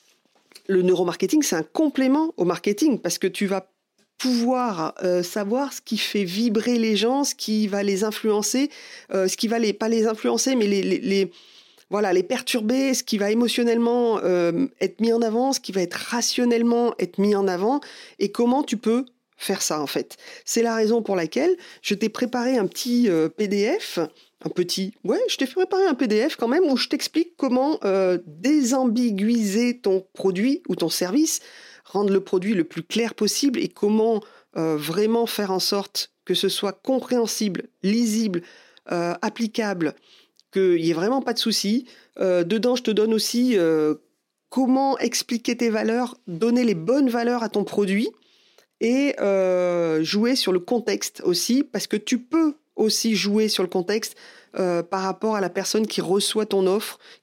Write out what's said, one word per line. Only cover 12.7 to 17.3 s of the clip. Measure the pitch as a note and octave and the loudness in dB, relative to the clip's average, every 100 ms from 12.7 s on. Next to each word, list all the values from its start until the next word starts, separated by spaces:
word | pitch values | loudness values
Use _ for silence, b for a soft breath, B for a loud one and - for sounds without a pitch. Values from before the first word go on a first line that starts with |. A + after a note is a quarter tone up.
| C4 C4+ | 0 2
ce | C4 | 0
qui | - G#3 | -2 -2
va | G3+ | 0
émotionnellement, | A3+ A#3 - A#3 A3+ A#3 B3 A#3 G#3+ | 2 2 2 2 2 2 2 2 0
euh, | F3+ F3+ E3+ E3+ - - | 0 2 2 0 -2 -2
être | F#3+ - | -6 0
mis | A3+ | 0
en | A#3 | 2
avant, | A3+ A3+ C4+ | 0 0 0
ce | B3+ | -2
qui | - | -4
va | F#3+ | -4
être | F3 - | -4 -6
rationnellement | - A#3 A3+ - A#3+ A#3 A#3 A#3 A#3+ - | -6 -4 -2 0 2 2 2 2 0 -2
être | F3 G3 | -4 0
mis | G3+ | 2